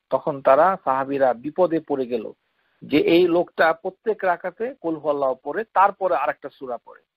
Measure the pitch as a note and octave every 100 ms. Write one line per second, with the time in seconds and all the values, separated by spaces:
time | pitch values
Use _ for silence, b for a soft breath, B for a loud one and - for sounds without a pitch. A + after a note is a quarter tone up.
0 | - C3 - C#3 C3+ C3+ F3 F#3+ - C3
1 | C3+ C#3 C3+ A#2 C#3+ D3+ F3 D#3+ D#3 C#3
2 | A#2+ A#2+ G#2 - _ _ _ _ A#2 C#3+
3 | - E3+ F3+ E3+ E3+ - E3+ E3 F#3+ F#3
4 | A3+ G3+ F#3 E3+ F#3 - A#3 C#4 E3 D#3+
5 | D3+ C#3+ C3+ B2 C#3+ D#3+ A3+ F#3+ G3+ F#3+
6 | F#3 D#3+ D3 - C#3 - C3 A#2 _ -
7 | _